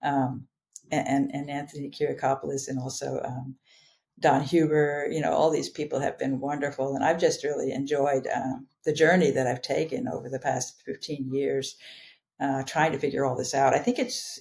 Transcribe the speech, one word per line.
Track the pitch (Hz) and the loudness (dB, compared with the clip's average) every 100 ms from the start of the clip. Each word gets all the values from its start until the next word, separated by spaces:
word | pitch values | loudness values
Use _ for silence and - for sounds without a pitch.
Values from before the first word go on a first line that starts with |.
um, | 143 139 131 - - _ _ - - | -2 0 0 -2 -10 _ _ -18 -4
and, | 151 - | -2 0
and, | 139 139 143 | 2 0 -2
and | 143 | -6
Anthony | 143 143 147 139 | -6 -8 -10 -8
Kyriakopoulos, | - 147 135 135 135 147 139 135 | -2 -2 0 0 0 -2 -6 -4
and | 131 | -6
also, | 127 - 139 135 | -6 -6 -6 -4
um, | - 127 131 131 _ _ _ _ _ - | -6 -6 -10 -14 _ _ _ _ _ 0
Don | 151 135 | 4 4
Huber. | 135 170 156 151 147 143 147 | 4 4 6 4 4 2 -2
You | 156 | 0
know, | 151 | 2
all | 151 160 | 4 4
these | - - | 2 -2
people | - 147 131 | -6 -4 -2
have | 143 - | -2 -2
been | 135 135 | -2 -2
wonderful, | 139 147 143 143 135 139 | -2 -2 -4 -2 -2 0
and | |
I've | 156 170 | 2 4
just | 170 156 | 2 2
really | 147 143 135 | -2 -2 -2
enjoyed, | 131 139 147 143 135 - | -2 -2 0 2 2 0
um, | 139 131 - - _ 156 | -2 -4 -6 -10 _ -2
the | |
journey | 147 160 180 147 | 4 6 6 6
that | 135 127 | 4 2
I've | 127 | 0
taken | - 147 156 123 123 | -2 0 0 -2 -4
over | - 123 | -6 -6
the | 131 | -6
past | 143 131 - - - | -2 -2 -4 -12 -12
fifteen | - - 143 131 | -10 -8 -6 -4
years, | 135 139 135 135 - - - - - _ - | -2 0 0 -4 -10 -18 -20 -20 -20 _ -6
uh, | 139 135 | -2 -2
trying | 131 160 160 | -2 0 0
to | 139 | 2
figure | 143 135 135 | -2 0 0
all | 127 | 0
this | 131 | -2
out. | 135 135 | 2 4
I | 131 | 4
think | 240 254 | 2 0
it's | 247 - - - | -2 -6 -10 -12